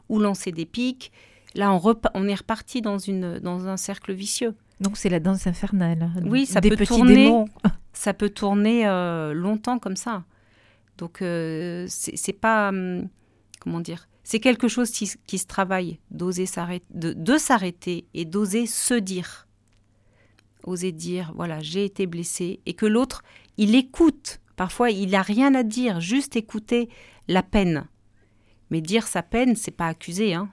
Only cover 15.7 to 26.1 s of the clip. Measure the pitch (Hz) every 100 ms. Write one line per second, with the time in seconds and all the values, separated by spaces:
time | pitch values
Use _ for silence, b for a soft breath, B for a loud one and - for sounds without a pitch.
15.7 | 190 175 160 _ 160 175 180 185 - 175
16.7 | 180 _ 175 165 - 165 302 - 240 180
17.7 | 175 - 170 - - 165 190 208 214 233
18.7 | - - 240 190 180 170 - _ _ _
19.7 | _ _ _ b b b b _ _ -
20.7 | 180 185 160 170 180 165 - 170 156 156
21.7 | 180 202 196 185 170 170 - 175 - -
22.7 | 175 214 214 262 - b b b - 208
23.7 | 247 262 - 339 - - - _ - 185
24.7 | - 240 196 196 196 190 208 277 269 226
25.7 | 226 247 175 170